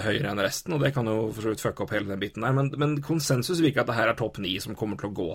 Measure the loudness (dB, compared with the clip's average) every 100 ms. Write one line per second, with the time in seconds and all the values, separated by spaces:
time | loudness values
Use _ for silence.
0 | 2 0 0 0 0 0 -2 2 2 2
1 | 0 0 0 -2 -2 0 -2 -2 -2 -2
2 | -2 -4 -4 -2 0 2 2 0 0 0
3 | 0 0 2 0 2 2 4 4 2 2
4 | 2 2 -2 -4 -4 -4 -4 -6 -4 -4
5 | -6 -4 -4